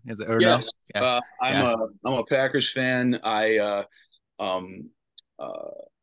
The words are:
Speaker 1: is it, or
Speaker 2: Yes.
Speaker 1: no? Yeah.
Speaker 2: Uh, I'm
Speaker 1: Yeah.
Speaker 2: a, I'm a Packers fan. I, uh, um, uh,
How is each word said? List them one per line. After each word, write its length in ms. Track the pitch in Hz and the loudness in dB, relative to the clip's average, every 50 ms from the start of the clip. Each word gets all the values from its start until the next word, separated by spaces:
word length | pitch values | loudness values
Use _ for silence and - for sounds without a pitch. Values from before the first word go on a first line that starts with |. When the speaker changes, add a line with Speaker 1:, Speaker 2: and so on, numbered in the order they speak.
| - | -10
Speaker 1:
is 140 | 123 110 101 | -12 -10 -8
it, 100 | 104 - | -4 0
or 100 | 113 113 | 2 4
Speaker 2:
Yes. 300 | 120 110 120 123 123 - - _ _ _ - | 6 6 4 4 0 -4 -8 _ _ _ -4
Speaker 1:
no? 80 | 104 | 0
Yeah. 0 | 123 127 123 | 0 2 0
Speaker 2:
Uh, 40 | 123 123 - - - | 0 -2 -6 -8 -4
I'm 140 | 123 131 - | -2 0 2
Speaker 1:
Yeah. 140 | - - 120 | 2 2 2
Speaker 2:
a, 40 | 117 113 113 113 - - - | 0 0 -2 -6 -8 -6 -4
I'm 80 | 123 135 | -2 -2
a 120 | 127 - | -2 0
Packers 460 | - 147 135 135 131 131 139 123 - | 0 2 2 2 2 2 0 0 0
fan. 480 | - 135 131 127 127 123 123 123 123 - - | -2 -2 0 0 2 2 2 2 0 0 0
I, 340 | 110 107 107 110 110 110 | -2 0 2 2 4 4
uh, 260 | 107 104 104 101 101 98 - _ _ _ _ _ _ _ _ _ - | 4 2 2 0 -2 -4 -6 _ _ _ _ _ _ _ _ _ -6
um, 520 | 101 95 92 92 92 95 92 - 73 - _ _ _ _ - - - _ _ - | -4 -4 -4 -4 -6 -8 -14 -16 -16 -18 _ _ _ _ -20 -20 -20 _ _ -14
uh, 300 | 71 60 50 50 - - - - - - _ _ | -12 -10 -10 -10 -10 -12 -14 -16 -18 -20 _ _